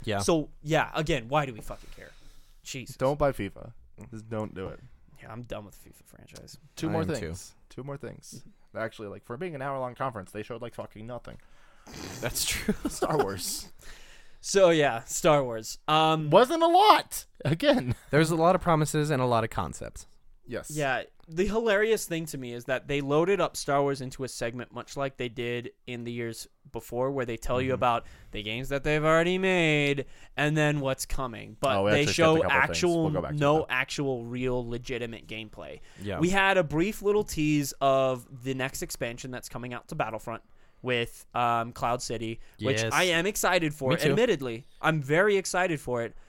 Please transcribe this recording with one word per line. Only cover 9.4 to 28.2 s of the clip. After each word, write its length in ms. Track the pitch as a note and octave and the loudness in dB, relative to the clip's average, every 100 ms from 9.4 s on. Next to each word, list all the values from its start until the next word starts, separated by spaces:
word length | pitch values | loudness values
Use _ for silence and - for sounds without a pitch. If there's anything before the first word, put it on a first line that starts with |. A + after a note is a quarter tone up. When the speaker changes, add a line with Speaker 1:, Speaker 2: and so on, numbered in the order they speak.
| F3+ | -10
Speaker 3:
an 80 | D3 | -8
hour-long 320 | C#3 C3+ B2+ | -6 -6 -6
conference, 380 | A#2+ C3+ A#2 F#2 | -6 -6 -6 -10
they 100 | G#2 | -10
showed, 180 | G#2 A#2 | -10 -10
like, 140 | A#2 | -12
fucking 320 | - G#2 G#2 A2+ | -12 -14 -14 -12
nothing. 320 | A#2+ - - - - - - - - - B2+ | -12 -14 -18 -20 -20 -20 -20 -20 -14 -14 -6
Speaker 1:
That's 240 | A#2+ - | -4 -2
true. 300 | - - - G#3+ | -2 -2 -2 -2
<laughs> 80 | - | -4
Speaker 3:
Star 280 | - - D#3 | -2 0 2
Wars. 560 | - G3 - - - - - - - - - - | 2 -2 -6 -8 -10 -16 -16 -16 -18 -20 -20 -14
Speaker 2:
So, 300 | - G3 F#3 | 0 6 8
yeah, 320 | D#3+ C#3+ A#2 | 8 4 2
Star 380 | - - E3+ D3 | -4 0 4 6
Wars. 360 | B2+ A2+ A2 - - | 4 -4 -8 -8 2
Um, 420 | D#3 D#3+ D#3+ D3+ | 4 4 4 6
Speaker 3:
Wasn't 320 | A3+ B3+ E4 | 8 8 6
a 40 | E4 | 6
lot! 600 | E4+ G#4+ D#4+ - - - - | 8 8 8 4 -10 -12 -6
Again. 500 | - E3 D4 B3+ B2 A#2 - | -2 2 4 4 2 -4 2
Speaker 1:
There's 200 | C#3+ D#3+ | 4 4
a 60 | E3 | 4
lot 180 | E3 | 4
of 60 | F#3 | 4
promises 500 | - D#3+ D3+ D#3 D3 | 4 2 2 0 0
and 100 | C#3 | 0
a 40 | B2+ | 2
lot 180 | A#2 | 2
of 60 | A2+ | 0
concepts. 560 | - E2 - - - - - - - - | -4 -6 -8 -12 -14 -18 -20 -20 -20 -10
Speaker 3:
Yes. 220 | A2+ - | -10 -8
Speaker 2:
Yeah, 320 | D3+ C#3 B2+ - - - | -4 -2 -2 -6 -14 -8
the 180 | D#3+ F#3+ | -2 0
hilarious 580 | G#3+ A3+ G3+ A3 G#3+ - | 2 2 4 4 2 0
thing 180 | E3 E3 | -6 -6
to 120 | C#3+ | -8
me 140 | B2+ | -8
is 140 | A#2+ A#2+ | -8 -4
that 200 | B2+ C3+ | -4 -2
they 140 | C#3+ | -2
loaded 400 | C#3 D3 F3 G3 | 2 2 4 2
up 160 | E3 - | 0 -2
Star 260 | - C#3 | 0 2
Wars 180 | C#3+ C#3 | 2 0
into 220 | B2+ - | -6 -8
a 60 | B2+ | -10
segment 440 | - A#2+ B2 A#2 | -6 -6 -6 -10
much 240 | A#2 A#2 C#3 | -12 -10 -6
like 200 | C#3 - | -6 -4
they 120 | B2 | -6
did 440 | A#2+ A#2+ A#2+ A#2 - - | -4 -4 -4 -6 -12 -12
in 160 | A#2+ | -10
the 80 | A#2 | -8
years 340 | A#2+ A#2 A2+ - _ - | -6 -6 -8 -14 _ -14
before, 400 | A#2 - A#2+ C3 | -14 -8 -2 -2
where 160 | C#3 B2 | -2 -4
they 100 | A2+ | -4
tell 240 | - B2+ | -2 0
you 80 | C3 | 0
Speaker 1:
Mm-hmm. 40 | |
Speaker 2:
about 320 | B2 B2 A#2+ - - | 2 2 0 -2 -16